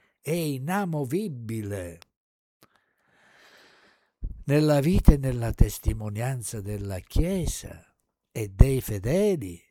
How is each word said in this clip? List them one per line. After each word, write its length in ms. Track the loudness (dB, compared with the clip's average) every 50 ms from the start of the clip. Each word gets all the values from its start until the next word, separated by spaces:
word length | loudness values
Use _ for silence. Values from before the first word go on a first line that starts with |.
| _ _ _ _
e 340 | -6 -4 -4 -2 -2 -4 -4
inamovibile 1500 | -6 -6 -4 -4 -4 -2 -2 -4 -4 -4 -2 -2 -4 -4 -4 -8 -10 -8 -8 -6 -6 -6 -6 -6 -8 -8 -10 -12 -16 -20 _ _ _ _ _ _ _ _ _ _ _ _ _ _ _ _ _ _ _ _ _ _ _ _ _ _ _ -20 -20 -20 -20 -20 -20 _ _ _ _ _ _ _ _ _ -10 -10 -10 -10 -8 -2
nella 340 | 0 2 4 4 4 4 4
vita 320 | 4 4 2 4 8 8 6
e 40 |
nella 360 | 6 6 -2 -2 -2 -2 0 2
testimonianza 1080 | 4 2 2 2 -6 -4 -4 -4 -4 -4 -8 -6 -4 -4 -4 -4 -6 -8 -10 -10 -10
della 380 | -8 -8 -8 -8 -8 -8 -8 -10
Chiesa 880 | -8 -4 -2 0 0 0 0 -2 -2 -4 -4 -6 -10 -14 -16 -18 -20 _ _ _ _ _ _ _ _ _ -10
e 160 | -8 -8 2
dei 320 | 8 8 8 8 6 0
fedeli 800 | -2 -4 -6 -4 -2 0 0 2 2 0 0 -2 -4 -8 -12 -16 _ _